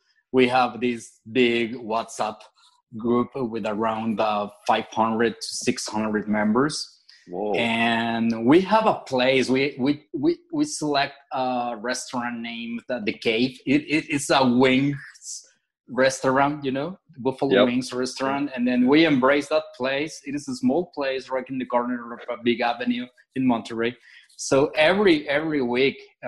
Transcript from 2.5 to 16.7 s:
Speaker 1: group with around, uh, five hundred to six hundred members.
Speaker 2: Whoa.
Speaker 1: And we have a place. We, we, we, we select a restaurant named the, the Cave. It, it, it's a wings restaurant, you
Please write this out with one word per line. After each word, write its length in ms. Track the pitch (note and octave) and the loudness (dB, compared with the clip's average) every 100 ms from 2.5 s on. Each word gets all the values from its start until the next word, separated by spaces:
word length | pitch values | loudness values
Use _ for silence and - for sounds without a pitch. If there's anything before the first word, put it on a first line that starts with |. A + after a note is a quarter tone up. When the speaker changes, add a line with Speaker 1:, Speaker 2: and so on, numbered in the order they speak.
| _ _ _ _ A2+ | _ _ _ _ -6
Speaker 1:
group 320 | A#2 A#2+ A#2+ | 0 0 0
with 320 | C#3 A#2+ A2+ G#2+ | -4 -6 -4 -6
around, 520 | G#2 A2+ A2 A2+ G#2+ | -2 -2 -2 -2 -2
uh, 300 | A2 G#2 G#2 - - | 0 0 -4 -4 0
five 200 | A2+ A2 | 0 0
hundred 440 | - A2+ A2 A#2 | 0 0 2 0
to 120 | A2 - | -2 -10
six 400 | - - B2 - | -6 -4 -4 -4
hundred 400 | A2 G#2+ G#2+ G2+ | -4 -2 -2 -2
members. 760 | G#2+ G#2+ A2 D3 - - _ _ - - | 0 2 2 0 -4 -12 _ _ -20 -12
Speaker 2:
Whoa. 240 | F2 G#2 | -8 -4
Speaker 1:
And 920 | G2+ A#2 A2+ A#2 A2+ A#2 A#2 A2+ A2+ A#2 | -2 0 0 0 0 0 0 -2 0 4
we 160 | D#3+ | 4
have 240 | F#3 A3 A3 | 6 2 2
a 80 | |
place. 560 | - - C3 B2+ C3+ A#2 | 0 -2 0 2 2 2
We, 260 | C3 C#3 C#3+ | 2 0 0
we, 280 | B2+ D3 - | -2 -2 -6
we, 240 | - D3 F3 _ | -2 0 -2 _
we 140 | D4 | -4
select 480 | D3+ - D3+ C#3+ C#3+ - _ | -4 -2 -2 0 -2 -4 _
a 440 | C#3 B2+ B2 A#2+ A#2 | -4 -2 -2 -4 -6
restaurant 640 | A#2 B2+ - B2+ A#2+ A#2+ | -6 -6 -6 -6 -6 -6
named 400 | A#2 A#2 A#2 A#2 - | -8 -10 -8 -10 -6
the, 140 | B2 | -6
the 80 | G#2+ | -4
Cave. 460 | A2 A#2+ A2 B2+ - - | -4 0 0 0 -2 0
It, 160 | D3 | 0
it, 240 | D3 D3+ D3+ | 2 -2 0
it's 220 | D3 - | -2 2
a 120 | D3+ | 4
wings 540 | C3 A#2+ C3 C3 C#3+ C#3 - - - - - _ _ _ - | 4 6 4 4 2 -2 -8 -18 -16 -16 -18 _ _ _ -6
restaurant, 760 | B2 C3 C3 C3+ C3 C#3+ D3 | 2 2 2 2 2 2 0
you 60 | C#3 | -4